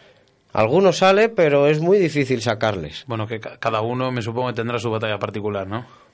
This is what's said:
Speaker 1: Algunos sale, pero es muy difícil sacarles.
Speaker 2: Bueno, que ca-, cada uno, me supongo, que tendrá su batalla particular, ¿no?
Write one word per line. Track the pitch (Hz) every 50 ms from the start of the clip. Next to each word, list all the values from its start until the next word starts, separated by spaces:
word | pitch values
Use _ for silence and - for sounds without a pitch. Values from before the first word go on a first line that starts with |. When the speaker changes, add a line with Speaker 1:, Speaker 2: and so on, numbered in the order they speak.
| _ _ _ _ _ _ _ _ _ _ -
Speaker 1:
Algunos | 104 107 110 135 180 196 185 160
sale, | - 185 190 196 202 220 226
pero | 226 196 170 151 143 143 143
es | 147 156 151
muy | 160 175 196
difícil | 208 185 156 151 147 139 123 131 117
sacarles. | 107 120 110 110 117 110 101 92 80 73 76 - -
Speaker 2:
Bueno, | - 120 110 107
que | 107 117 110
ca-, | 110 - -
cada | - - 117 113 110
uno, | 107 117 123 127 131 131
me | 127 127
supongo, | 107 117 113 123 127 127
que | 117
tendrá | 110 113 117 120 117
su | 107 120
batalla | 110 110 113 110 104
particular, | 101 - - 104 110 101 107 104 98 95
¿no? | 92 104 117 120 - - - _ _